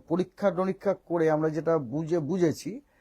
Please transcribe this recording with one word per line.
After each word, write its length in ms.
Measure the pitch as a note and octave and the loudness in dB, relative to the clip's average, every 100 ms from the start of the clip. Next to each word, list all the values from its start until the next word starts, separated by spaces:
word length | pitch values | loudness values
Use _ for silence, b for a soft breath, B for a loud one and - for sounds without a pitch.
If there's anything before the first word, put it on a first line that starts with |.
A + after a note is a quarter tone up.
| - | -2
পরীক্ষা 420 | E3+ - - G3+ | -2 -2 -2 0
টরীক্ষা 440 | F3 F#3+ F#3+ G3+ | 0 -2 -2 -2
করে 360 | F#3 - E3+ D#3+ | -2 -2 0 2
আমরা 180 | D#3 D#3 | 2 0
যেটা 280 | D#3 D#3+ D#3+ | 0 0 0
বুঝে, 400 | B2 C#3+ D#3+ E3+ | 0 -4 -2 -2
বুঝেছি 640 | C#3 F#3 E3+ A2+ D3 A#3+ - b | 0 2 2 0 -6 -10 -14 b